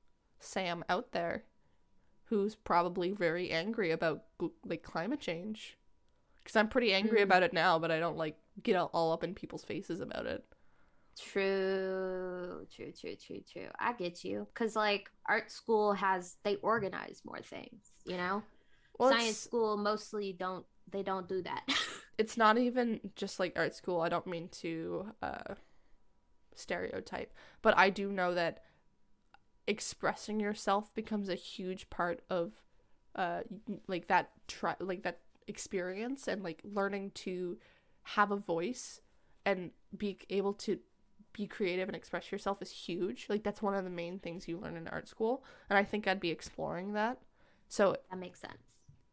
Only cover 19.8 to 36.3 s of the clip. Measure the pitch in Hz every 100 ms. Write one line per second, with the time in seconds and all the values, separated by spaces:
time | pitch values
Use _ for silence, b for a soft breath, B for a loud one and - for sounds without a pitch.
19.8 | 208 214 - 214 202 180 185 185 - _
20.8 | - 196 196 190 180 185 175 - - 277
21.8 | - - - - 220 - 220 226 247 247
22.8 | 240 226 196 - 196 - 180 - 160 -
23.8 | - 175 165 170 - 170 165 - 170 160
24.8 | 170 170 202 220 - - - 196 b b
25.8 | b b - _ _ _ _ - - 175
26.8 | 190 190 196 - - B B B 220 185
27.8 | 190 196 196 196 180 175 165 - b b
28.8 | b _ _ - _ - _ _ - 214
29.8 | - - 180 - - 214 208 214 - 196
30.8 | 214 - 220 214 196 180 - - 185 185
31.8 | - - 175 170 - 185 175 - _ -
32.8 | _ - _ - 175 175 - 185 - 202
33.8 | - 180 - 180 - - - - 175 -
34.8 | 185 180 180 175 - _ - 208 - 190
35.8 | 180 185 233 269 -